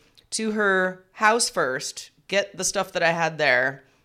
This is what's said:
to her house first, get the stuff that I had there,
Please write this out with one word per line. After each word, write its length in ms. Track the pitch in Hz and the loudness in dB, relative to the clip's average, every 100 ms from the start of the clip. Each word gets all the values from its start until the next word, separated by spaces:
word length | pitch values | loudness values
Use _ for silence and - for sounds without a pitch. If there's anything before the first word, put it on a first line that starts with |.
| _ _ _ | _ _ _
to 180 | - 220 | -6 -4
her 540 | 214 208 190 185 185 _ | 0 2 2 0 -4 _
house 360 | - 214 233 233 | 0 2 2 0
first, 640 | 190 139 131 - - - _ - | -2 -2 -2 -8 -12 -16 _ -4
get 260 | 196 196 160 | -2 -2 -4
the 60 | |
stuff 280 | 180 202 185 | -4 -2 -4
that 100 | 180 | 0
I 100 | 165 | 0
had 260 | 170 160 156 | 2 -2 0
there, 460 | 147 123 131 139 _ _ | 2 4 2 -4 _ _